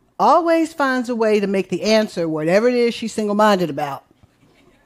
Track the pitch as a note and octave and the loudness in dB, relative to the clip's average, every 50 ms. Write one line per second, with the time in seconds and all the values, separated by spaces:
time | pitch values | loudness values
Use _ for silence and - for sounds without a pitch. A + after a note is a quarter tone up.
0 | _ _ _ - F#3 A3 C#4 E4+ E4+ E4+ E4 E4 E4 D#4 - - C#4+ C4+ B3+ B3+ | _ _ _ 0 2 4 4 4 4 2 2 2 0 -2 -2 -4 -2 -2 -2 -2
1 | B3 A3+ B3 A3+ A3+ A3 G#3+ G#3 G3+ G3 G3 G3 F#3 - F#3 E3 D#3+ G#3 A3 A3 | -4 -4 -4 -2 0 2 2 0 0 0 -2 -2 -4 -4 -4 -4 -2 0 2 2
2 | G#3+ G#3 - F#3+ E3+ E3 D#3 D#3 D3+ D#3+ F3+ G3+ A3+ B3 B3 A#3+ A#3+ A#3 A3+ - | 0 0 -4 -6 -4 -4 -4 -4 -2 2 2 2 2 2 2 2 0 0 -2 -4
3 | - A3 - - A3 G#3 G#3 G#3 G#3+ G#3+ G#3 F#3+ F3+ D#3 C#3+ C#3+ D3 C#3+ C#3 C3 | -8 -10 -6 -4 -4 -2 0 2 2 4 4 2 0 -2 -4 -6 -8 -8 -8 -12
4 | - _ _ _ _ _ _ _ _ _ _ _ _ _ _ _ _ | -14 _ _ _ _ _ _ _ _ _ _ _ _ _ _ _ _